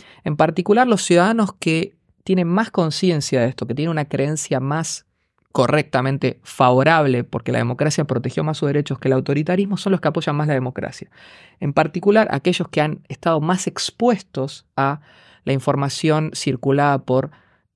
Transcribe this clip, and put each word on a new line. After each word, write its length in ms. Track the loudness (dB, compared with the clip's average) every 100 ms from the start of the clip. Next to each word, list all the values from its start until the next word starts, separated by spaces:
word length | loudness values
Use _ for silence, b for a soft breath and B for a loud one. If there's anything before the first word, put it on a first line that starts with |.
| B B
en 120 | -4 0
particular, 520 | 0 0 2 2 4
los 140 | 2
ciudadanos 520 | 4 4 4 2 -2
que 420 | -2 -2 -2 -2 -8 _ _
tienen 240 | -2 0 2
más 240 | 0 0
conciencia 680 | 0 -2 0 0 0 0 0
de 80 | 0
esto, 180 | -2 -6
que 80 |
tienen 160 | -4 -2
una 160 | -4 -4
creencia 520 | -2 -2 -4 -4 -4
más 480 | -2 -4 -4 -10 -14 _ _ _ _
correctamente 840 | 0 2 2 0 -2 0 0 -2 -4
favorable, 800 | -6 2 4 6 6 4 4 0
porque 260 | -2 -6 -4
la 80 | -2
democracia 460 | -2 -2 0 0
protegió 400 | -2 -2 -2 -2
más 140 | -4 -2
sus 100 | -2
derechos 320 | 0 -2 -2
que 80 | 0
el 60 |
autoritarismo, 600 | 0 0 -2 0 0 0 -2
son 140 | 0
los 100 | 0
que 60 | 0
apoyan 300 | -2 -2 -2
más 100 | 0
la 80 |
democracia. 560 | -2 -2 -6 -10 -12 -18 B B B B B
En 140 | -2
particular, 560 | 0 0 0 2 4 2
aquellos 380 | 0 0 -2 -2
que 120 | -2
han 200 | -2 -4 -12
estado 320 | -4 0 0
más 260 | 0 0 -2
expuestos 1000 | -6 -8 -2 0 0 -4 -8 -8 -10 _ -2
a 240 | -2 -2 b b b b
la 80 | -4
información 800 | -2 0 0 -2 -2 0 0 -2
circulada 680 | -4 -4 -2 0 2 2 0
por, 280 | 0 0 0 b b b _